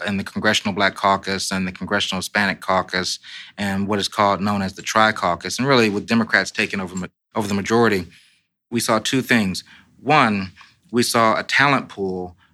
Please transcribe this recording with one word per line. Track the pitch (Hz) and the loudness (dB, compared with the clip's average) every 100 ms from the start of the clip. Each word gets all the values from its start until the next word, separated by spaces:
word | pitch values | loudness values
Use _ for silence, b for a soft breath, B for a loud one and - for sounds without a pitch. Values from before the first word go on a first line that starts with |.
| 95 | -4
in | 98 | -4
the | |
Congressional | - 107 107 107 110 | -4 -2 0 0 -2
Black | 95 98 - | 0 0 2
Caucus | 101 98 - 95 - | 2 2 0 -6 -4
and | 95 92 | -4 -4
the | |
Congressional | 90 90 101 - 95 | -6 -4 -2 -2 -4
Hispanic | - 107 101 - | -4 -2 0 -2
Caucus | - 92 90 90 87 - B B B - | 0 0 0 -4 -4 -8 B B B -8
and | 101 98 98 | -4 -4 -2
what | 104 | -2
is | 98 | -2
called, | - 101 95 | 2 2 2
known | 101 101 | 0 -2
as | 95 | -4
the | 90 | -6
Tri-Caucus, | - 110 110 107 92 85 90 - | -4 2 2 2 -2 -2 -4 -4
and | 131 | 2
really | 131 110 | 4 4
with | 101 90 | 0 0
Democrats | 117 110 113 92 | 0 2 0 0
taking | - 104 101 | -2 -4 -4
over | 92 92 | -6 -8
ma-, | 90 - _ 113 | -10 -12 _ -6
over | 104 | -2
the | |
majority, | 101 95 113 113 98 87 b b b b _ _ | -2 0 4 4 2 -4 b b b b _ _
we | 117 | -4
saw | - 110 | 0 0
two | - 135 | 2 -2
things. | 123 120 98 90 - B B _ | 2 2 2 -2 -10 B B _
One, | 117 151 120 101 92 B B B _ | 2 4 4 2 -4 B B B _
we | 117 | 0
saw | 117 123 113 82 | 2 4 4 2
a | |
talent | - - 143 131 - | 0 2 2 2 -2
pool | - 95 92 90 87 _ | -6 -6 -6 -8 -14 _